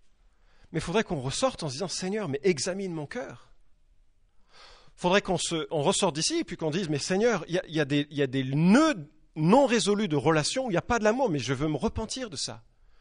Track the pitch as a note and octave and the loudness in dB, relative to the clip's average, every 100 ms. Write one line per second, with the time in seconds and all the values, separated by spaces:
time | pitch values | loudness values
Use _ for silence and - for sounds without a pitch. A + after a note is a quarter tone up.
0 | - _ _ _ _ _ - E3 - G3 | -20 _ _ _ _ _ -10 -8 -2 -2
1 | G#3+ E3 C3 - C4 - D#3 B2+ F#3+ - | -2 -4 -4 -2 -2 -2 -8 -6 -8 -6
2 | F#3 G#3+ F#3 C3 F#3+ D#3+ F#3+ F#3+ G3 E3 | -4 -4 -4 -2 0 0 -2 -4 -6 -8
3 | C#3+ B3 C4+ - - - - - _ _ | -8 -10 -12 -16 -20 -20 -20 -20 _ _
4 | _ _ _ _ - - - - - - | _ _ _ _ -20 -20 -20 -20 -20 -4
5 | F3 G3 G3 F3 - E3 D3+ D#3+ C#3+ G3 | 2 2 2 -2 -2 -4 -2 0 0 2
6 | F#3+ C#3+ E3 E4 - D#3+ D#3+ D#3 F3 D3 | 0 0 -2 -2 -4 -4 -2 -2 -2 -4
7 | - F#3+ A#3 G3+ E3 E3+ - D#3+ C#3+ C#3+ | -2 0 2 0 -2 -4 -2 -2 0 0
8 | C#3+ C#3+ C#3 C3+ C3 C#3+ E3+ A#3 D#4+ A3 | 0 -2 -2 -2 -2 2 6 8 6 2
9 | C#3 - _ - D#3 B3 C4+ A3+ F#3 G#3 | -8 -20 _ -2 6 6 6 4 2 0
10 | G#3 D3 C3+ D#3+ C#3+ B3+ B3+ E3+ - A#3 | 0 0 2 2 2 -2 -2 -2 0 2
11 | G#3+ A#3+ B3+ D3 A#2 C3 D#3 D3 A3 - | 2 2 0 0 -2 -2 -2 -2 -2 -4
12 | A3 - A#3+ C#3+ - G2+ - _ - - | -6 -8 -8 -8 -8 -10 -18 _ -20 -20